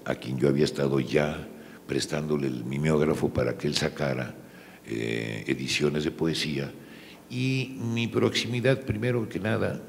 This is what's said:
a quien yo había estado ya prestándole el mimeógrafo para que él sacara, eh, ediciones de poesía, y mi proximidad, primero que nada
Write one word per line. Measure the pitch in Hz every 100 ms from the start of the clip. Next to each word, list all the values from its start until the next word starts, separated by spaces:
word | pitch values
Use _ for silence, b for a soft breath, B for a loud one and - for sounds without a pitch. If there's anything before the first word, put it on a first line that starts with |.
a | - 65
quien | 60 65
yo | 69
había | 69
estado | 73 - 71 67
ya | 62 78 73 78 73 B B B -
prestándole | 67 - 76 76 76 69
el | 62
mimeógrafo | 60 69 78 76 78 78 73
para | 67 62 -
que | 76
él | 71
sacara, | 78 - 71 62 62 - B B B B -
eh, | 57 57 57 57 55 -
ediciones | 67 65 - 73 73
de | 78
poesía, | - 82 78 76 69 67 - B B B B -
y | 123 131 131 127 -
mi | 117 117 117
proximidad, | 113 110 - 110 120 123 135
primero | - 107 120 120 107
que | -
nada | 104 104 98 -